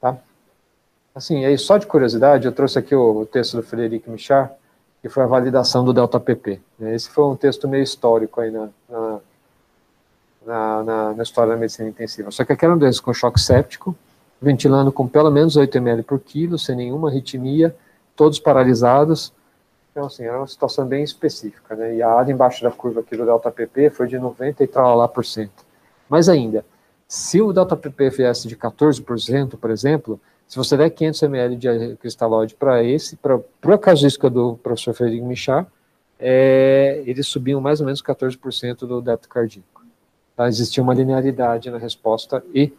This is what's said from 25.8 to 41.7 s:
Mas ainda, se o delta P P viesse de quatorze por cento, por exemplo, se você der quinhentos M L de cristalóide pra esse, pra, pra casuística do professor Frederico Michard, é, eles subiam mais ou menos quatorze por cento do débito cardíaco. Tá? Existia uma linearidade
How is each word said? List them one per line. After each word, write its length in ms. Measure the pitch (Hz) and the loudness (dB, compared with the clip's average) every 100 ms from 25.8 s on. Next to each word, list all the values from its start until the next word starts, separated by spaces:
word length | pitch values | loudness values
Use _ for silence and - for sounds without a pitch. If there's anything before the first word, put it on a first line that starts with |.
| _ _ - | _ _ 0
Mas 220 | 156 170 | 2 4
ainda, 360 | 156 113 107 - _ _ _ _ | 4 2 -6 -8 _ _ _ _
se 320 | - - 180 | -12 -2 0
o 100 | 214 | 2
delta 240 | 185 185 165 | 2 0 -2
P 140 | 143 | -6
P 200 | 135 135 | -2 -2
viesse 380 | 131 123 120 117 | 2 0 0 -8
de 80 | 113 | -10
quatorze 460 | 117 - 151 120 | -10 0 0 0
por 180 | - 117 | -4 -8
cento, 380 | 110 135 135 - | -2 -2 -2 -6
por 120 | 113 | -6
exemplo, 480 | 110 139 151 117 104 _ _ _ | -2 0 -2 -4 -12 _ _ _
se 120 | 131 | -8
você 200 | 120 143 | -2 2
der 120 | 160 | 2
quinhentos 320 | 160 156 151 | 2 -4 -2
M 120 | 147 131 | -2 -2
L 200 | 123 120 | -4 -2
de 400 | 127 117 117 117 | -2 -2 -4 -10
cristalóide 580 | 120 - 113 110 110 | -12 -4 -2 0 -2
pra 300 | - 139 123 | -2 0 2
esse, 320 | 117 151 - - | 2 -2 -6 -6
pra, 240 | 143 123 - _ | -2 -2 -2 _
pra 160 | 165 208 | 2 4
casuística 540 | 196 156 143 - 131 | 6 4 4 2 0
do 260 | 123 120 117 | 0 -2 -4
professor 360 | 120 117 120 | -6 -6 -6
Frederico 320 | 117 120 117 123 | -4 -2 -4 -8
Michard, 420 | 123 - 139 185 _ _ _ _ - | -8 -2 -2 -4 _ _ _ _ -8
é, 800 | 127 131 135 131 135 135 139 147 127 | 0 4 6 6 6 4 2 0 -6
eles 180 | 127 - | -6 -6
subiam 340 | 139 127 139 | -6 -4 -2
mais 200 | 139 151 | 0 -2
ou 80 | 135 | -2
menos 160 | 139 | -4
quatorze 340 | - 131 131 127 | -6 -4 -4 -6
por 160 | 131 | -10
cento 320 | - 123 120 123 | -8 -8 -10 -8
do 160 | 123 | -6
débito 280 | 120 117 _ | -4 -4 _
cardíaco. 540 | 127 113 98 _ _ _ _ _ _ _ - | -6 -6 -6 _ _ _ _ _ _ _ -4
Tá? 120 | 120 | -2
Existia 360 | 110 113 - | -2 -2 0
uma 100 | 127 | 0
linearidade 800 | 127 131 131 135 131 120 117 123 | 2 0 0 -2 -2 -2 -2 -6